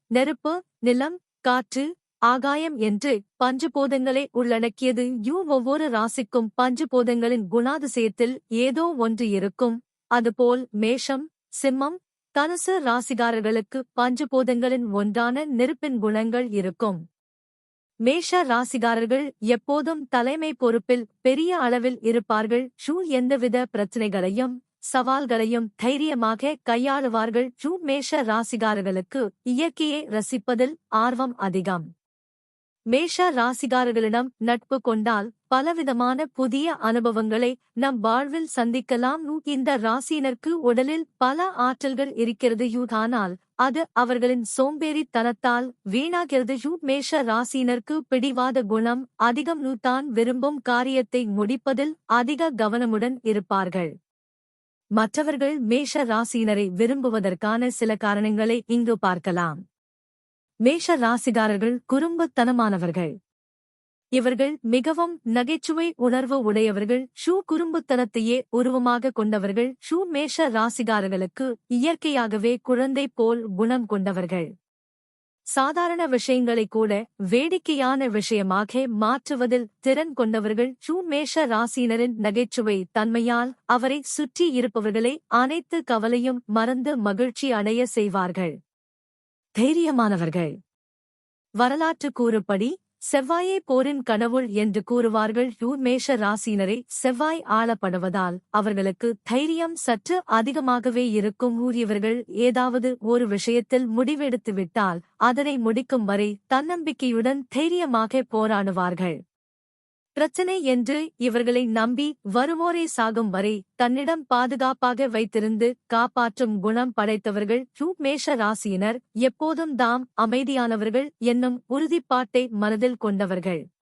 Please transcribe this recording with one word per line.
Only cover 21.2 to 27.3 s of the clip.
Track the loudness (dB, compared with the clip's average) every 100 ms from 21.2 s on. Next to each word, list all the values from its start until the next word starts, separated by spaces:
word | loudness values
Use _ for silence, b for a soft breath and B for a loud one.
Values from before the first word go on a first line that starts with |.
பெரிய | 0 2 2 0
அளவில் | 2 2 0 -2
இருப்பார்கள். | 0 0 2 0 2 0 -2 -8
ஷூ | -4 -4 0
எந்தவித | 0 2 2 2 0 -2
பிரச்சனைகளையும் | -2 -4 -2 -2 0 -2 0 -2 -6 -14 _
சவால்களையும் | -4 -2 0 -2 0 0 0 0 -2 -2
தைரியமாக | -2 0 0 0 -2 -2 -4 -4
கையாளுவார்கள். | -2 0 0 0 0 -2 0